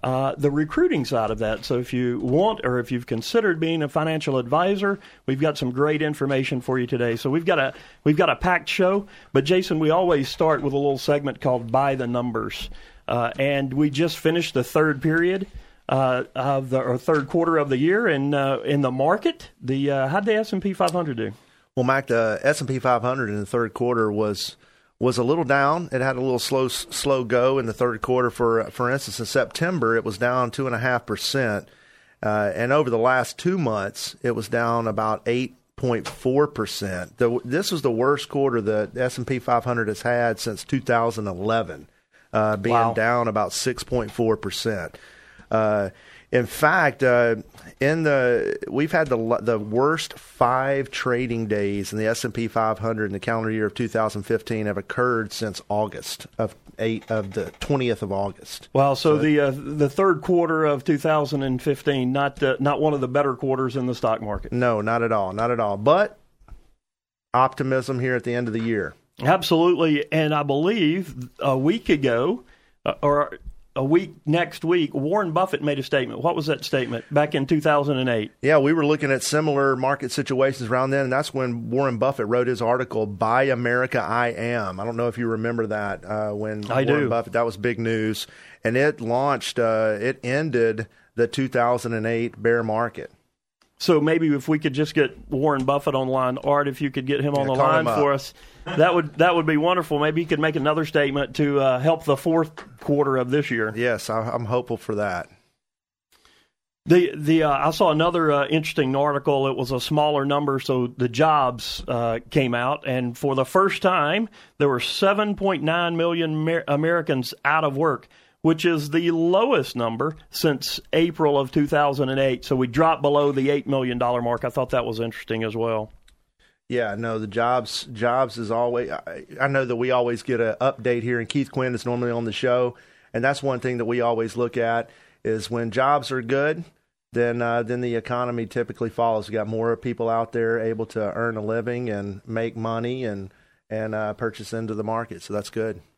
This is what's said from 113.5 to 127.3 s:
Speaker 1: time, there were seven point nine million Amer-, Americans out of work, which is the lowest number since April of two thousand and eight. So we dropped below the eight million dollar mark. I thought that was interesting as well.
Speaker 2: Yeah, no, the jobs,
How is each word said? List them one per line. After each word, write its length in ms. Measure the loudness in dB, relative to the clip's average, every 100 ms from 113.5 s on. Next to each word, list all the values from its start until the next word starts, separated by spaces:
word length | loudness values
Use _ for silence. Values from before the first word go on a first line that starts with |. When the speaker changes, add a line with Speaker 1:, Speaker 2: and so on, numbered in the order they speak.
| 2 2 2
Speaker 1:
time, 460 | 0 2 0 0 -4 -8 -20 _
there 100 | 0
were 100 | 2
seven 560 | -2 0 2 2 0
point 300 | 0 0 0
nine 320 | 0 0 0 0
million 380 | 0 0 0
Amer-, 300 | 0 0 -2 0
Americans 640 | 0 2 0 0 -2 -2 -4
out 200 | 0 2
of 120 | 0 0
work, 300 | 0 0 -8 _ _ _
which 220 | 2 4
is 260 | 2 2 0
the 220 | 0 0
lowest 640 | 2 4 4 4 2 0 -2
number 400 | -4 -2 -4 -4 -12
since 500 | -2 0 0 -4 -8 -2
April 460 | 0 0 2 2 2
of 140 | 2
two 160 | 0 2
thousand 400 | 2 2 2 0
and 100 | 2
eight. 260 | 0 0
So 120 | -2 0
we 100 | 0
dropped 340 | 4 4 4
below 300 | 4 4 4
the 200 | 2 2
eight 180 | 0 0
million 300 | -2 0 0
dollar 220 | 0 0
mark. 240 | 0 -2
I 60 | -2
thought 200 | -2 0
that 140 | 0
was 140 | -2 -4
interesting 460 | -6 -6 -6 -4
as 100 | -2
well. 380 | -2 -2 -2 -4 -14 _ _ _ _ _ _ _
Speaker 2:
Yeah, 280 | -4 -2 -4
no, 220 | -4 -4
the 80 |
jobs, 560 | -4